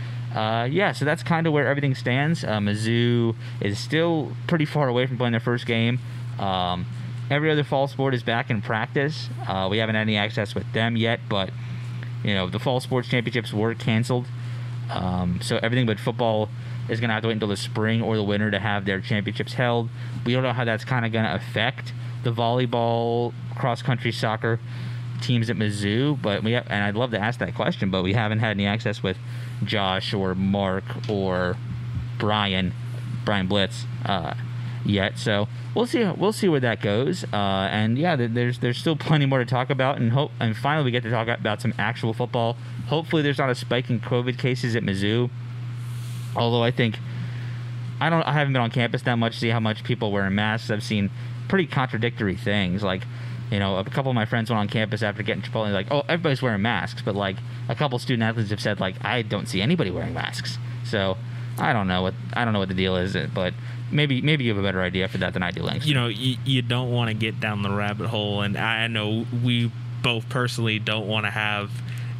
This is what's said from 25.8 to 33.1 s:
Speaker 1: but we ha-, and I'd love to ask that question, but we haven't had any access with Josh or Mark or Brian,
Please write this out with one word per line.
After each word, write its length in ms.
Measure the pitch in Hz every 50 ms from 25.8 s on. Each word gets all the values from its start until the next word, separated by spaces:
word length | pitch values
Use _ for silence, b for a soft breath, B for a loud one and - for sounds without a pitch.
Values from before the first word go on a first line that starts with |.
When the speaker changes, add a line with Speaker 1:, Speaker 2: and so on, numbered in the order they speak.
| 101 101 107 117 135 147 147 127
Speaker 1:
but 220 | 120 110 101 90 -
we 100 | 110 117
ha-, 100 | 120 -
and 160 | - - 104 101
I'd 120 | 104 101
love 160 | 110 127 127
to 80 | 113 98
ask 200 | 101 113 120 120
that 160 | 104 87 -
question, 340 | - 110 156 180 - - 95
but 140 | 92 92 90
we 100 | 92 98
haven't 260 | 120 110 107 110 110
had 120 | 117 110
any 160 | 104 98 101
access 340 | 101 101 113 - 110 101 -
with 160 | - 95 92 - - B B B B B B B B
Josh 500 | 101 110 104 98 95 92 95 - - -
or 220 | 101 95 92 92
Mark 480 | 92 95 98 98 101 98 95 92 98 - - - - - -
or 480 | 107 101 95 95 90 90 90 90 113 - - - - - - - - - - - - -
Brian, 520 | 113 104 104 107 104 101 95 95 92 90 - - - - - - - -